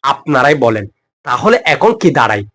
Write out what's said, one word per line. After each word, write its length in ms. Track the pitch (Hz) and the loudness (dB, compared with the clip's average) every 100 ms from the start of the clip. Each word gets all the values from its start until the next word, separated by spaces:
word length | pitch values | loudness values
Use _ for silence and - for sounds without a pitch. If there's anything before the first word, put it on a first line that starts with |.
আপনারাই 520 | 135 139 - 139 135 151 | -4 -4 -2 0 2 2
বলেন। 320 | 120 110 101 _ _ _ | 0 0 -8 _ _ _
তাহলে 360 | - 123 185 233 | -6 -2 0 0
এখন 300 | - 143 214 | 0 0 0
কি 180 | 220 180 | 2 0
দাঁড়ায় 320 | 139 113 107 104 | 2 0 -2 -6